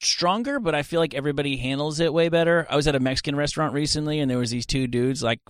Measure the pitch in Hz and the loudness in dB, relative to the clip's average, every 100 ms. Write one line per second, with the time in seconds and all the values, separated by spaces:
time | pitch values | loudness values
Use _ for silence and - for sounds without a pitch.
0 | - - 175 202 262 285 185 151 143 165 | -2 0 0 0 -2 -4 -2 -2 0 0
1 | 165 135 143 143 143 135 123 135 151 151 | 0 0 -2 -2 -2 -2 -2 -2 -2 0
2 | 165 160 165 165 165 170 160 147 151 139 | 2 2 4 4 4 2 2 2 2 2
3 | 131 131 - 143 147 - 156 139 151 151 | 2 -2 -2 -2 -2 -2 -2 0 0 -2
4 | 151 151 139 123 120 120 113 135 127 120 | -2 0 0 0 -2 -4 -2 0 0 0
5 | 127 131 117 117 | 0 0 -2 -2